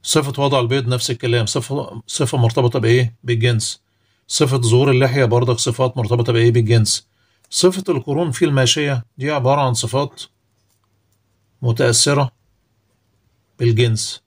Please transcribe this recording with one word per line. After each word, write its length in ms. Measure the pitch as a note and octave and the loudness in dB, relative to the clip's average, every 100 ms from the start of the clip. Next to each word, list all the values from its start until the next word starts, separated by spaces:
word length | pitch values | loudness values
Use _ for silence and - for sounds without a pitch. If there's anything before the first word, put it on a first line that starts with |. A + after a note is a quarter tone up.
صفة 400 | - D#3 C#3+ C3+ | 0 -2 -2 -2
وضع 160 | C#3 C3+ | 0 0
البيض 280 | A#2 C3+ A#2+ | 0 -2 -2
نفس 240 | B2 - | -4 -4
الكلام، 340 | A#2+ B2 A#2 G#2+ | -4 -2 -2 -2
صفة، 560 | C#3+ A2+ C#3 C3+ A2 - | -4 -6 -8 -8 -14 -12
صفة 300 | - C#3 C#3 | -4 -2 2
مرتبطة 420 | A#2 - B2 B2 | 0 2 0 0
بإيه؟ 360 | A2+ A#2+ A#2+ - | 2 2 0 -4
بالجنس. 580 | A#2+ A#2 A#2+ A2+ - - _ _ _ _ _ | -4 0 0 0 -4 -10 _ _ _ _ _
صفة 300 | - C#3+ C3 | -2 0 2
ظهور 340 | A#2 A#2+ C#3+ | 2 4 4
اللحية 340 | B2+ C3 C3+ A#2+ | 2 2 2 2
برضك 340 | A#2 B2+ A2+ | 2 0 0
صفات 380 | - A#2+ C3 B2 | -2 -2 -2 -2
مرتبطة 360 | A2 A#2+ A#2+ | -2 0 0
بإيه؟ 180 | A#2 A#2 | 2 4
بالجنس. 560 | A#2 A2 A#2 G#2+ - _ _ _ _ _ | 4 2 2 2 -2 _ _ _ _ _
صفة 340 | - F3+ F#3 F#3 | 0 0 0 -4
القرون 420 | D3 C3 C#3+ F3 | -4 -2 -2 -2
في 140 | A#2+ D#3+ | 0 0
الماشية 600 | C#3 B2+ D#3 C#3+ C3 - - | 2 2 0 -2 -4 -6 -8
دي 140 | C#3 | -4
عبارة 300 | D3 B2+ C#3+ | -2 0 2
عن 120 | C3 | 0
صفات 480 | A#2 A2 C3 C#3+ - - _ _ _ _ _ _ _ _ _ _ _ _ _ | -2 -4 -4 -4 -10 -20 _ _ _ _ _ _ _ _ _ _ _ _ _
متأثرة 680 | B2 A2+ C3+ A2+ D3 C#3+ C3+ _ _ _ _ _ _ _ _ _ _ _ _ _ | -4 0 0 2 2 2 -2 _ _ _ _ _ _ _ _ _ _ _ _ _
بالجنس. 640 | A#2+ A2+ A#2+ A2 - - | 0 2 2 0 -6 -12